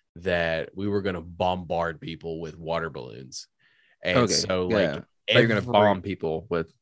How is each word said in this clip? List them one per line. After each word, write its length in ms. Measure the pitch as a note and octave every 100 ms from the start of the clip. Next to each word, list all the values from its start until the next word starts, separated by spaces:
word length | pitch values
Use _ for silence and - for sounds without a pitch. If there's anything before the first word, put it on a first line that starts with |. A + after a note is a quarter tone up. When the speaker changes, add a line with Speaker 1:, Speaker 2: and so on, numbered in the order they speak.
| _ F2
Speaker 1:
that 540 | F2+ F2 E2+ D#2+ -
we 140 | F#2 G2+
were 140 | G2+
gonna 180 | G2 F2+
bombard 800 | E2+ E2+ F#2 F#2 E2+ E2+ E2 D#2
people 400 | D#2 D#2+ E2 D#2+
with 160 | E2 D#2+
water 320 | D#2+ E2 E2
balloons. 580 | C2+ A#1+ A1+ C2 - - _ _ _ _ _
And 160 | - F2+
Speaker 2:
Okay, 120 | A#2
Speaker 1:
so, 380 | E2 - F#2 F2+
Speaker 2:
yeah. 60 | G#2+
Speaker 1:
like, 140 | F2
Speaker 2:
Thought 120 | C#2+ - _ -
you 120 | A2+
were 60 | A#2
gonna 100 | G#2+
Speaker 1:
every 140 | A#2+
Speaker 2:
bomb 300 | A2 G#2 F#2+
people 440 | G2+ F#2 D#2+ D#2+ E2+
with 240 | E2+ E2 _